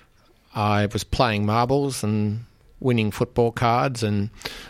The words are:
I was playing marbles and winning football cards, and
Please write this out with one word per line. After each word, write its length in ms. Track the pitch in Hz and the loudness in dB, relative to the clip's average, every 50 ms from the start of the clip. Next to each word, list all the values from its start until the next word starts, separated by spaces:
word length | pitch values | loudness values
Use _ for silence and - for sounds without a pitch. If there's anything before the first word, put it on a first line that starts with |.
| - _ _ _ _ _ _ _ _ _ - | -20 _ _ _ _ _ _ _ _ _ -4
I 320 | 110 104 104 104 104 104 | -2 0 2 2 2 2
was 180 | 98 - 104 - | 0 -2 -4 -6
playing 400 | - - - 135 117 107 101 104 | -2 0 2 2 2 2 0 0
marbles 580 | 104 107 117 123 123 135 143 139 139 131 - - | 2 2 2 2 2 2 0 0 -2 -4 -4 -2
and 420 | 104 107 107 104 107 107 113 117 - _ _ _ _ - - | -2 0 0 0 0 -2 -4 -8 -12 _ _ _ _ -12 -4
winning 300 | - 131 123 117 107 104 | -2 0 2 2 2 0
football 400 | - - 123 - - - 120 117 | 0 -2 -4 -2 0 0 0 0
cards, 540 | 113 - 127 117 117 123 139 139 127 117 110 | 0 0 0 2 2 2 0 0 -2 -2 -2
and 260 | 104 104 104 101 110 - - - - - - - | 0 0 0 -2 -2 -6 -10 -14 -14 -14 -14 -18